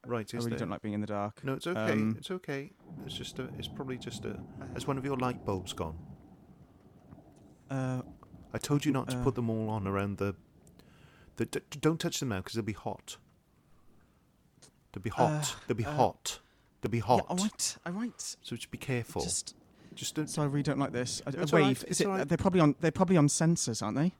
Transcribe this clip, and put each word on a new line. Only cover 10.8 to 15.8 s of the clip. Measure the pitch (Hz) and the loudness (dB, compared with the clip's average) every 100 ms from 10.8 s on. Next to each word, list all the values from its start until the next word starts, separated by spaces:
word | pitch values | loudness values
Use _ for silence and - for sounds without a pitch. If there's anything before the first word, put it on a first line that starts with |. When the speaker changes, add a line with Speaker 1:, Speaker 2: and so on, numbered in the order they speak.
| - - - - - - | -20 -20 -20 -20 -20 -6
Speaker 1:
the, | 117 | -4
d-, | - - | -4 -8
d-, | 143 | 0
don't | 156 160 | 2 2
touch | 175 - | -2 -2
them | 135 | -2
now | 98 | -2
'cause | - | -2
they'll | 110 | -4
be | 107 | -4
hot. | 101 113 95 - - _ _ _ _ _ - - - _ _ _ _ _ _ - _ _ | -4 -6 -8 -12 -18 _ _ _ _ _ -20 -20 -20 _ _ _ _ _ _ -20 _ _
They'll | - | -8
be | 98 | -6
hot. | - 120 151 143 - | 2 2 2 -2 -6
Speaker 2:
Uh, | - | -4
Speaker 1:
They'll | |
be | 113 | -2